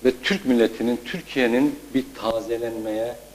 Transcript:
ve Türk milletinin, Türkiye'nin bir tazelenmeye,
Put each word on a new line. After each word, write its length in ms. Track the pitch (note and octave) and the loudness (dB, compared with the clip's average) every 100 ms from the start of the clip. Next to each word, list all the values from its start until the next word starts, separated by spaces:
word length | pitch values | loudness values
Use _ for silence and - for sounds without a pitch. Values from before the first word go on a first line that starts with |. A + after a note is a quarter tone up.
ve 80 | B2 C3 | 2 2
Türk 240 | - G3 C3 | -2 -2 2
milletinin, 520 | A#2+ A2+ - A2+ A#2+ | 4 4 2 -2 -2
Türkiye'nin 720 | - F3+ - C#3 B2 A#2+ D3 C#3 - | -4 -10 -6 0 2 4 2 0 -4
bir 100 | C3 B2+ - | -2 -2 -6
tazelenmeye, 920 | A2+ A2+ A2 A#2 A#2 A2+ A2 G#2+ A#2 A#2+ - | -2 -2 -2 -4 -4 -4 -4 -2 -4 -6 -14